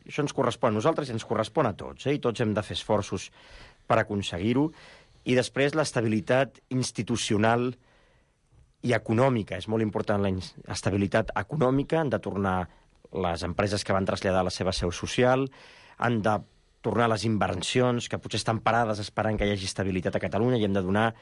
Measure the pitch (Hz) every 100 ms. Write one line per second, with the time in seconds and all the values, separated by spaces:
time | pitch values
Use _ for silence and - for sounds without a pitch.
0 | - - 143 - 120 113 127 107 131 165
1 | 139 113 - 107 110 - 127 82 67 -
2 | 135 147 123 107 113 104 101 85 - 107
3 | - 95 - - - - - - - 113
4 | 107 104 95 87 104 123 156 - - -
5 | _ _ - 127 120 - 139 156 143 131
6 | 110 107 - 127 135 - _ 131 123 -
7 | 104 117 - 104 110 117 123 123 _ _
8 | _ _ _ _ _ _ _ _ 120 113
9 | - 113 135 120 95 - 87 110 110 107
10 | 107 101 101 92 - - - 101 - 98
11 | 98 110 - - 98 151 127 135 139 160
12 | 151 107 - 92 98 92 87 - _ _
13 | - - 92 82 87 85 101 101 - 95
14 | 95 95 101 92 90 - 92 92 87 -
15 | 98 - 123 131 135 - - - - -
16 | 120 117 110 104 - _ _ _ 113 107
17 | 117 110 113 107 92 92 85 127 123 120
18 | - 101 - 110 - 110 - 113 113 104
19 | 101 - 107 107 104 101 95 - 95 92
20 | 92 92 92 95 120 127 104 98 90 101
21 | 113 -